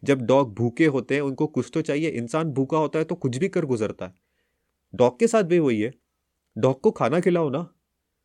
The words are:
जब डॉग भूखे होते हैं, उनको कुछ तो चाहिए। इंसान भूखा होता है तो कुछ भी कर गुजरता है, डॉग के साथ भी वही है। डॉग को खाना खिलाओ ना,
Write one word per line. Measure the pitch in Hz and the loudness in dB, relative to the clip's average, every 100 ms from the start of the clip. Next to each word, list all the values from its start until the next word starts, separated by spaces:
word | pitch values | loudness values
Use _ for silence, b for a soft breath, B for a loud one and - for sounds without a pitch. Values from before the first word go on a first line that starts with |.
जब | 113 139 | -2 0
डॉग | 117 135 131 | 2 2 2
भूखे | 98 117 117 160 | -2 -4 2 0
होते | 131 117 | 0 -2
हैं, | 139 | -4
उनको | 139 131 151 | -4 -4 -2
कुछ | 131 120 | -2 -4
तो | 165 | -4
चाहिए। | 156 147 160 | -4 -4 -4
इंसान | - 117 156 160 | -4 -4 -4 -2
भूखा | 131 135 160 | -2 0 0
होता | 147 160 | 0 -2
है | |
तो | 160 | -4
कुछ | 180 135 120 | -4 -4 -2
भी | 185 | -2
कर | 185 | -2
गुजरता | 147 120 107 - 90 | -2 -2 -2 -6 -12
है, | - _ _ _ _ _ _ _ | -14 _ _ _ _ _ _ _
डॉग | - 123 - | 2 2 4
के | 233 | 2
साथ | 226 | 2
भी | 175 175 | 4 2
वही | 143 110 | 2 0
है। | 110 - _ _ _ _ _ - | -2 -6 _ _ _ _ _ 0
डॉग | 131 131 | 0 2
को | 220 | 0
खाना | - 120 165 | 2 0 2
खिलाओ | 180 175 156 | 2 0 0
ना, | 131 170 _ _ _ _ _ | -4 -6 _ _ _ _ _